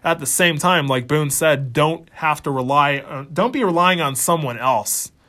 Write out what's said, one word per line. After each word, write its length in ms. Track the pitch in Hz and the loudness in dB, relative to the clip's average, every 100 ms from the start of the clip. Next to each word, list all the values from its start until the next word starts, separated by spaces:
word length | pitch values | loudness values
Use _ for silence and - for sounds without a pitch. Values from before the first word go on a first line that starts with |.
at 160 | - - | -4 -2
the 80 | 139 | -2
same 300 | - 175 151 | 0 0 2
time, 300 | 180 175 139 | 2 2 2
like 200 | 131 123 | -2 0
Boone 220 | 151 147 | -2 0
said, 460 | - 160 143 135 | 0 2 2 -2
don't 340 | 120 151 165 - | 0 0 -2 -10
have 280 | - 160 147 | -6 -4 -2
to 60 | 147 | -4
rely 500 | 135 127 143 143 139 | -4 2 2 2 0
on, 340 | - 139 143 | -6 -14 -8
don't 180 | 156 233 | -2 -2
be 100 | 269 | 0
relying 380 | 202 170 180 175 | 0 2 4 4
on 160 | 143 131 | 2 -2
someone 400 | - 170 139 113 | 0 0 0 -2
else 560 | 127 117 - - - _ | 0 0 -2 -6 -8 _